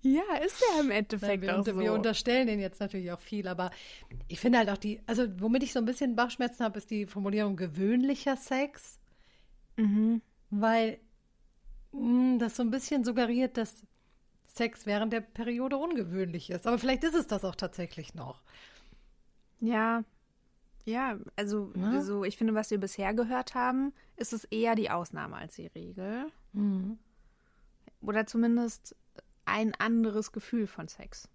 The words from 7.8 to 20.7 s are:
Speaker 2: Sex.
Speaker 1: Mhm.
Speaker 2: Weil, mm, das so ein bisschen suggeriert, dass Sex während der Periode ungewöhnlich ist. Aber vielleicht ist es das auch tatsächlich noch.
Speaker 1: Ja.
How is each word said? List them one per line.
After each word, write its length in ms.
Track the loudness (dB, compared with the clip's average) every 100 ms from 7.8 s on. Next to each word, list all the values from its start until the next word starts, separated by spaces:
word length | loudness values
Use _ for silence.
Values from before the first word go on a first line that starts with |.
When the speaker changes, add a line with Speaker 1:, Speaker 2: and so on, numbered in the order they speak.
| 4 4 4 2 0 -2
Speaker 2:
Sex. 640 | -2 0 0 -4 -18 -20 -20 -20 _ _ _ -20 _ 2
Speaker 1:
Mhm. 440 | 4 6 4 2 _ _ _
Speaker 2:
Weil, 500 | 2 4 4 2 -2 _ _ _ _ _ _ -18 -18 -12
mm, 480 | -4 2 4 6 4
das 160 | 2 0
so 80 |
ein 80 | 0
bisschen 320 | 0 0 0
suggeriert, 540 | 2 2 2 2 2 0
dass 260 | -4 -6 -12 _ _ _ _ _ _
Sex 380 | -4 -4 -2 -2
während 260 | 0 0
der 80 | -2
Periode 560 | -4 -8 -4 -2 -2 -2
ungewöhnlich 720 | -2 -2 -2 -2 -4 -4 -6
ist. 160 | -4 0
Aber 120 | 0
vielleicht 240 | 2 2
ist 120 | 2 2
es 120 | 2
das 180 | -2 -2
auch 100 | -4
tatsächlich 600 | -8 -6 -8 -8 -12 -12
noch. 260 | -12 -14 _ -20 -20 -20 -20 -20 -20 _ _ _ _ _
Speaker 1:
Ja. 440 | 0 2 2 0 -4 _ _ _ _ _ _